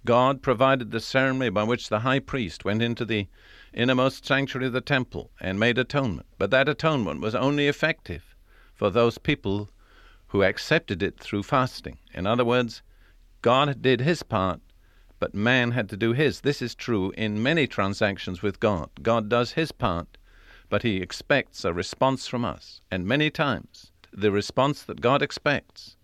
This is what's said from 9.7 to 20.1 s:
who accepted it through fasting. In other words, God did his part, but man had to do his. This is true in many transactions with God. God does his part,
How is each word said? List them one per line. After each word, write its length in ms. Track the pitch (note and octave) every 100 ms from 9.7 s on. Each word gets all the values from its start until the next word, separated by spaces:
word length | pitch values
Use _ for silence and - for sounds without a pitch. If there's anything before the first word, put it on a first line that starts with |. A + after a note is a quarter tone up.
| _ _ - - - _
who 160 | G2+
accepted 600 | F#2+ - - D#3+ - F#2+
it 160 | F#2+ -
through 240 | - G#2
fasting. 540 | G2 C#3 B2+ - D2 - _
In 120 | - F#2
other 180 | B2 A#2+
words, 360 | B2 A#2+ - - - - _ _ _
God 400 | A#2 B2+ C#3+ B2
did 200 | B2+ A#2+
his 220 | C3+ E3+
part, 360 | - G#2+ F#2+ E2 _ _ _ _ - -
but 140 | -
man 380 | G2 A2 B2+ A#2+
had 180 | A#2+ G2+
to 80 | G2
do 160 | A2+
his. 280 | A#2+ D3 -
This 200 | C3+ C#3+
is 140 | A#2+ -
true 360 | - A2 F#2+ -
in 260 | A2 G#2
many 240 | A#2+ E3 B2+
transactions 760 | - G2 G2+ G#2+ G2 - F2+
with 180 | G#2 -
God. 300 | A2 F#2 C#2 -
God 280 | C#2+ A#2 G#2
does 240 | A#2+ A#2+
his 180 | - D#3+
part, 460 | - A#2 E2+ D#2+